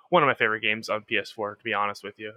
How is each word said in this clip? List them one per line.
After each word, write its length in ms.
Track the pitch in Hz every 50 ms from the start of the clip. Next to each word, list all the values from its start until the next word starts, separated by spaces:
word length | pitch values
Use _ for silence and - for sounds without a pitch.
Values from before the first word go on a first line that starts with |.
| _ -
one 140 | 175 175
of 60 | 147 135
my 60 | 117
favorite 260 | - 123 110 107 110
games 280 | 113 107 107 110 110 -
on 140 | 104 107
P 160 | 107 - 117 101
S 120 | 98 -
four, 260 | - - 104 101 104
to 80 | - -
be 100 | 113 104
honest 300 | 101 104 101 101 - -
with 100 | 101 101 -
you. 140 | 107 107 107